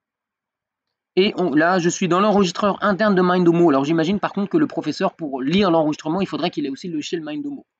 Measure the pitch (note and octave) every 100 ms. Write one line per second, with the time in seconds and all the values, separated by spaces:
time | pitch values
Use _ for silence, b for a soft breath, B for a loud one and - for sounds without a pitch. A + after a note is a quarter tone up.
0 | _ _ _ _ _ _ _ _ _ _
1 | _ - G3+ - F3 C3+ E3 F#3 E3+ E3
2 | F3+ F3 G#3 G3 F#3 - G#3 F3 G3+ F#3
3 | G#3+ F#3+ F#3 F3+ E3+ E3+ E3+ C3+ C#3+ E3
4 | D#3+ G3+ - - G3+ F3 D3+ - D#3+ -
5 | F#3+ - D#3+ C3 C3 F3+ G3+ E3 D3+ D3+
6 | D#3 E3+ F#3+ D3+ E3+ E3 C#3+ C3+ F#3 D#3
7 | C#3 F3 D3+ D3+ C#3+ C#3 - _